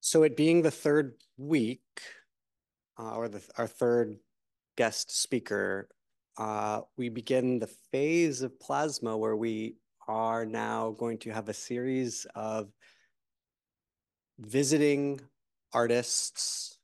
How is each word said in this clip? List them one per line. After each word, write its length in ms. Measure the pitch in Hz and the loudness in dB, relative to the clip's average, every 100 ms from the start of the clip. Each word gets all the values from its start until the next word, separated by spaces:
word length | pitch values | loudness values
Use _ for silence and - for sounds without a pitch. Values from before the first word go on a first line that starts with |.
So 180 | - 165 | 4 6
it 140 | 156 127 | 6 6
being 240 | 156 170 | 6 6
the 100 | 160 | 4
third 440 | - 151 147 139 117 _ - | 2 2 2 2 -4 _ -14
week, 420 | 139 156 110 127 _ - - - _ _ _ _ _ _ _ - | -2 0 0 -2 _ -20 -18 -20 _ _ _ _ _ _ _ -12
uh, 160 | 113 | -8
or 120 | 113 117 | -6 -6
the, 160 | 104 - - | -8 -14 -6
our 100 | 113 | -6
third 520 | - 120 120 113 104 _ _ _ _ _ - | 0 2 4 2 -2 _ _ _ _ _ 0
guest 340 | 117 - - - | 0 0 -6 -4
speaker, 680 | - 127 - 104 98 98 98 _ _ _ _ - | -2 -2 -2 -2 0 -4 -8 _ _ _ _ -10
uh, 460 | 110 107 107 107 - - | -6 -4 -2 -4 -6 -6
we 100 | 123 | -6
begin 500 | 110 113 127 127 127 | -6 0 2 2 0
the 160 | 113 - _ | -2 -10 _
phase 520 | 135 147 165 165 131 | -2 2 4 2 0
of 180 | 131 - | -6 -8
Plasma 560 | - 139 151 143 120 110 | -4 -2 0 -2 -4 0
where 180 | 110 | 0
we 420 | 110 113 110 110 - _ _ - | 0 -2 -4 -6 -10 _ _ -6
are 380 | 110 113 113 | -2 0 0
now 460 | 113 113 110 113 113 | -2 -4 -4 -2 -4
going 260 | 107 117 113 | -4 -4 -4
to 100 | - | -6
have 180 | 110 107 | -8 -6
a 60 | |
series 720 | 104 - 120 127 131 123 117 - | -8 -6 -4 -2 -2 -2 -6 -12
of 340 | - 110 110 101 _ _ _ _ _ _ _ _ _ _ _ _ _ _ _ _ _ | -8 -6 -4 -6 _ _ _ _ _ _ _ _ _ _ _ _ _ _ _ _ _
visiting 840 | 110 123 139 151 147 143 143 139 - _ _ _ _ | -4 0 4 4 4 4 0 -4 -10 _ _ _ _
artists 1040 | 120 120 120 120 - - - - - - - | 0 2 2 2 -2 -4 -6 -6 -6 -10 -16